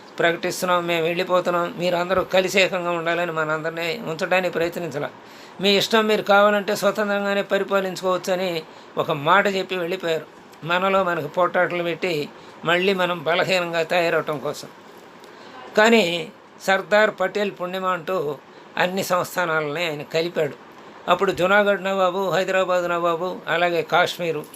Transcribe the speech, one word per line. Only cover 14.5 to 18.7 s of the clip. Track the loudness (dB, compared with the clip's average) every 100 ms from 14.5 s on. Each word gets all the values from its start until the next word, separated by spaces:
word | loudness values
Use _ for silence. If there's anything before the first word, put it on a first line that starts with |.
| -8 -14 -20 -20 -20 -20 -20 -20 -20 -20 -20 -2 4
కానీ | 6 6 4 -2 -6 -14 -20 -8
సర్దార్ | 0 0 4 4 4 2
పటేల్ | -2 -2 -4 -4
పుణ్యమా | -6 -4 -2
అంటూ | -4 -2 -4 -4 -8 -14 -20 -10